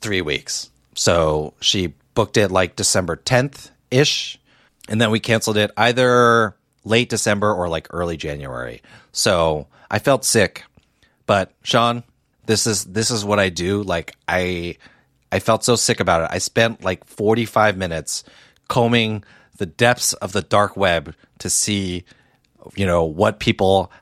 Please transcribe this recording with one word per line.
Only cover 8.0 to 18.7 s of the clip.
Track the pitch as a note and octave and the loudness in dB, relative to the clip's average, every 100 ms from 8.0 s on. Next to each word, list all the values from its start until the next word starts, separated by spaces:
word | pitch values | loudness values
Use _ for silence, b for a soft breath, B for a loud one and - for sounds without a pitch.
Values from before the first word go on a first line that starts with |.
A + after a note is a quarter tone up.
| F2 D#2+ | -4 -4
January. | D#2 D2 C#2 B1 A#1+ A#1 b b b | -8 -8 -10 -10 -12 -14 b b b
So | - - F2+ D#2+ D2+ - b b | -4 0 2 2 0 -6 b b
I | G#2 | -2
felt | - C3+ | 0 0
sick, | - A2+ F#2 - - _ _ _ _ _ - | 2 2 0 -2 -20 _ _ _ _ _ 0
but | G2+ F#2 _ | 0 0 _
Sean, | - A#2+ A#2 A#2+ - _ _ _ - | -2 2 2 -2 -8 _ _ _ -2
this | G#2+ A#2 | 0 0
is, | G2+ | -2
this | F#2 G2 A2 | -4 -4 -2
is | A#2 | -2
what | G2+ G#2 | 0 0
I | F#2+ | 0
do. | E2+ F2 G2+ | 0 -2 -2
Like, | G2 E2+ D#2 - - | -2 -6 -6 -12 -4
I, | F#2 F2+ F2+ E2+ - b b b b - | -2 -2 -4 -8 -12 b b b b -6
I | G2 | -4
felt | - A2 | 0 0
so | - A#2 | 2 0
sick | - - | 0 0
about | F#2 E2 | 0 0
it. | E2 | 0
I | F#2 | -4
spent, | - - A2+ A#2 | -4 0 0 0
like, | F#2+ F#2 | -6 -6
forty-five | _ - G#2+ A2 A2+ A2 G#2+ F#2 | _ -4 0 0 0 2 2 0
minutes | F#2 E2 - - - b b b | -4 -6 -8 -10 -12 b b b
combing | - | -4